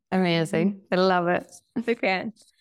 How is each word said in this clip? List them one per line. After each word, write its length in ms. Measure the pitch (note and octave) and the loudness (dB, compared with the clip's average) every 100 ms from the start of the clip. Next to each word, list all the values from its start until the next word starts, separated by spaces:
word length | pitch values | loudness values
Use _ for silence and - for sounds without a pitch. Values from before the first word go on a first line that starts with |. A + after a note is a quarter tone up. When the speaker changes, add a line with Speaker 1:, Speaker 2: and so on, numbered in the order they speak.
| _ | _
Speaker 1:
Amazing. 640 | F#3 F3+ E3 D#3+ D#3+ F#3 | -2 0 0 0 0 0
Speaker 2:
Mm-hmm. 200 | G3+ - | -2 -2
Speaker 1:
I 40 | F3+ | 0
love 300 | F#3 F3+ E3+ | 2 2 2
it. 200 | - - - _ - A#3 | -2 -4 -16 _ -8 -4
Speaker 2:
Big 160 | A#3 | -2
fan. 320 | G#3 F#3 A3+ - _ _ | -2 -2 -6 -14 _ _